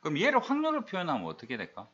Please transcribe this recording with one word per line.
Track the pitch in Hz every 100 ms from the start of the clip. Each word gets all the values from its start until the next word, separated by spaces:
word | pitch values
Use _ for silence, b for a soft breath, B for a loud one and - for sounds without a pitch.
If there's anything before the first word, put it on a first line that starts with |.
그럼 | 165 147
얘를 | 233 262
확률로 | 247 277 311 302 -
표현하면 | 190 170 131 82
어떻게 | 78 113 120
될까? | 92 - 110